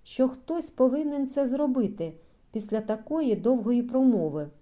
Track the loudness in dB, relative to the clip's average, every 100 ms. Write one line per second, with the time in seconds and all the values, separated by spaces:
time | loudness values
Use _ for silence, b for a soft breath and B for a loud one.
0 | -10 0 0 -2 -6 -6 -6 2 2 2
1 | -2 -2 -2 0 0 0 0 0 -2 -2
2 | -8 -10 b b b -8 -4 -4 -2 -6
3 | -4 -2 0 0 2 2 2 0 0 2
4 | 4 4 2 -4 -8 -12